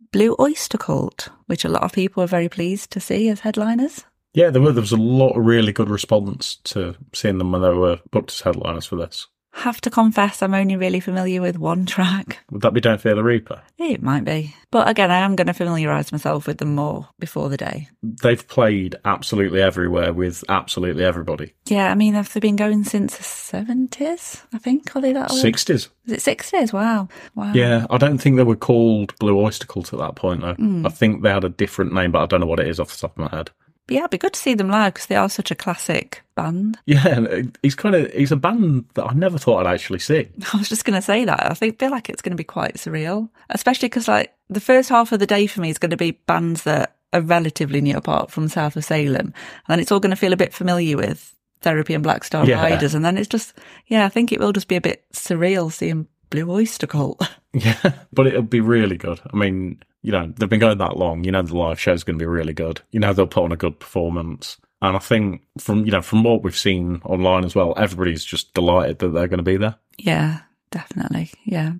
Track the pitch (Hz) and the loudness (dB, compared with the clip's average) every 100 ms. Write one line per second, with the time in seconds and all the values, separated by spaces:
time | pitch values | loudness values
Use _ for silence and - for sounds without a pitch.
0 | _ 196 220 - 277 311 - - - 143 | _ 2 2 4 2 2 -4 -6 -2 -2
1 | - - - - - 170 170 165 190 - | -4 -8 -16 -18 -8 -4 -2 0 0 -2
2 | 190 - 180 180 170 - 175 196 - 190 | -2 -2 0 0 -2 -4 -4 -6 -8 -12
3 | - 202 220 202 220 214 214 240 285 - | -4 0 0 0 -4 -2 0 0 -2 -4
4 | - _ _ - 170 127 147 120 104 110 | -20 _ _ 2 4 6 6 4 2 2
5 | 113 127 135 117 113 117 107 101 104 104 | 4 4 4 4 4 6 4 2 -2 -2
6 | - 107 101 - - - - 104 87 87 | 2 0 0 -6 -10 -10 -8 -6 -6 -8
7 | - - 107 92 92 90 92 90 90 85 | -14 -4 -2 0 0 2 2 4 2 0
8 | - - - - - - - 82 - 90 | -2 -4 -4 -4 -4 -2 -4 -8 -8 -8
9 | 85 - - _ _ - 247 226 240 233 | -8 -10 -18 _ _ -8 -6 -4 -2 2
10 | 226 214 202 - 190 196 190 190 185 185 | 4 4 0 0 0 2 0 0 0 -2
11 | 180 185 185 180 180 175 156 175 185 - | -2 -4 -2 -2 -2 -2 -2 -2 -2 0
12 | 180 196 - - _ 104 113 117 113 107 | 0 0 -6 -14 _ -2 0 2 2 2
13 | 113 107 113 117 - - _ - 330 - | 0 2 2 0 -2 -14 _ -8 -4 -2
14 | 127 139 113 156 151 - _ 233 - 220 | -2 -2 -2 -4 -6 -12 _ 0 2 2
15 | 185 180 196 190 175 170 170 165 151 147 | 2 2 2 0 0 0 -2 0 0 -2
16 | 147 151 147 147 147 151 151 147 147 143 | -2 -4 -2 -4 -4 -4 -2 -2 -2 -6
17 | 143 _ 165 156 147 139 - - 147 _ | -10 _ -10 -6 -4 -4 -6 -8 -12 _
18 | 113 117 123 120 - - 113 104 92 - | -10 -2 0 0 -2 0 2 2 -2 -4
19 | 101 101 - 107 98 92 95 92 87 87 | -2 -2 -2 0 2 4 2 2 0 0
20 | 85 85 90 87 - 95 - - 90 78 | 0 0 -4 -4 -2 -2 -2 -4 -4 0
21 | 92 87 78 76 76 _ - 202 190 202 | 0 0 -4 -6 -8 _ -2 0 2 4
22 | 214 208 202 214 214 202 208 214 208 208 | 4 2 -2 0 0 2 2 0 0 -2
23 | 202 - - - - 185 220 247 254 - | -2 -4 -12 -14 -10 -8 -4 -2 -2 -4
24 | 294 349 - - _ 220 247 277 - 269 | -6 -6 -10 -18 _ -8 -2 -2 -2 -2
25 | 262 262 - 262 226 226 - 143 - _ | -2 -2 -2 2 2 2 0 -2 -2 _
26 | - - - 214 - 381 226 196 226 220 | -8 -2 -2 -2 -2 0 0 0 0 0
27 | 190 - - - 104 120 120 117 113 123 | -4 -12 -14 -10 0 2 4 2 2 2
28 | 143 135 143 127 120 110 - 120 117 110 | 4 4 4 6 4 2 2 4 6 4
29 | 101 - 104 101 107 - - 98 87 62 | -2 -2 2 4 2 -2 -10 -10 -8 -6
30 | 78 - 90 85 87 87 214 180 160 160 | -8 -4 -2 -2 -4 -2 0 0 -2 2
31 | 113 101 101 98 92 - 101 - 95 95 | 0 2 2 2 -2 -2 -4 0 -2 0
32 | 90 82 82 92 82 82 78 82 - - | 2 2 2 2 2 0 0 -2 -6 -6
33 | - - 78 78 80 _ _ _ - 254 | -10 -8 -8 -8 -10 _ _ _ -4 -2
34 | 349 - 392 - 285 220 190 208 202 - | -2 -2 -4 -2 -2 0 2 2 0 -2
35 | - 202 196 - - - - 170 - - | -2 0 0 -2 -6 -6 -6 -6 -4 -4
36 | - - _ - 165 175 208 220 - 143 | -4 -16 _ -6 -4 -2 -4 -4 2 4
37 | 151 123 113 87 127 - 139 - 214 185 | 6 4 0 -2 -6 0 -2 0 2 2
38 | 143 - 139 151 165 233 180 131 - - | 2 0 2 2 0 2 2 2 -2 -6
39 | 117 131 185 160 - 101 90 90 - 95 | -2 2 2 2 2 2 2 0 -2 -6
40 | - 147 - - 190 214 202 214 - 196 | 0 0 -2 -10 -4 -2 -2 -2 0 -2
41 | 196 208 233 - - - 220 220 269 262 | 0 0 2 0 -2 -2 -2 -2 -4 -4
42 | - - - 175 160 170 - - 165 160 | -8 -10 -8 -8 -8 -6 -6 -6 -8 -6
43 | 156 202 220 _ _ - 247 254 240 240 | -4 -4 -6 _ _ 0 0 0 -2 -2
44 | 220 214 - _ _ 196 - 254 254 240 | 2 2 0 _ _ -6 4 4 6 2
45 | 233 214 202 202 208 - 165 151 170 165 | 4 0 2 2 0 -2 -4 -2 -2 0
46 | 170 - - 170 165 165 - 147 - _ | -2 -4 -2 0 0 -2 0 0 -2 _
47 | _ 175 160 170 160 - 151 143 143 - | _ -2 2 2 2 -2 -2 0 0 0
48 | - - - - 156 170 151 151 147 156 | -2 -2 -2 -4 -2 -2 -2 -4 -2 0
49 | 147 127 - - - - - 165 160 202 | 0 -2 -4 -10 -20 -16 -2 0 2 2
50 | 196 185 190 185 180 - 180 175 165 143 | 2 0 0 2 0 -2 -2 0 0 0
51 | 104 - - _ _ _ - 156 156 156 | -2 -6 -10 _ _ _ 0 0 0 -2
52 | 151 - - 156 131 113 165 165 147 151 | 0 -2 -2 0 2 2 2 2 0 0
53 | 165 190 208 226 - - - - _ 220 | 0 0 -2 -4 -6 -16 -20 -20 _ 2
54 | 196 233 240 220 208 202 - 180 165 - | 2 2 0 2 0 0 -2 -2 -2 -4
55 | _ - - 170 175 190 165 - 165 160 | _ -14 -4 0 2 0 -2 -4 -4 -4
56 | 156 _ _ 147 170 190 226 - 147 147 | -6 _ _ -4 -2 0 0 -2 -4 -2
57 | 139 - - - _ 127 107 113 160 131 | -2 -2 -6 -6 _ 0 2 2 0 0
58 | - - 135 127 113 120 110 117 104 87 | -4 2 4 2 2 2 4 4 2 -2
59 | 92 82 - 104 101 95 92 - _ _ | -6 -8 -4 0 0 0 -6 -10 _ _
60 | 107 98 82 - 104 110 113 101 90 - | -2 -2 -2 -4 0 4 4 4 -2 0
61 | 90 82 90 95 85 85 82 80 - 87 | -2 0 0 0 0 -2 -2 0 0 0
62 | 85 80 82 85 80 78 82 80 - 110 | -2 -4 -2 -2 -4 -4 -6 -6 -6 0
63 | 104 98 92 - 85 85 87 78 - 92 | 2 4 2 2 0 0 -4 -6 -8 -4
64 | 85 85 82 78 - - _ _ 98 95 | -2 -4 -6 -10 -14 -18 _ _ 0 0
65 | - 113 104 87 _ - - 104 107 98 | 0 0 0 -4 _ -12 -2 0 2 0
66 | - 110 113 113 92 - 101 92 87 87 | 2 2 4 2 0 -2 0 0 -2 -4
67 | - 90 92 92 90 101 87 85 104 90 | -4 0 2 2 2 0 0 2 0 0
68 | 90 80 - - - - 87 90 85 82 | -2 -2 -6 -8 -6 0 2 4 2 -2
69 | 90 80 87 90 87 95 107 110 _ - | -2 0 0 0 0 0 0 -4 _ -6
70 | 175 160 156 160 - _ _ 170 - - | -2 0 0 -4 -12 _ _ -14 -10 -8
71 | - 165 165 - 214 175 156 | -6 -6 -6 -10 -6 -4 -4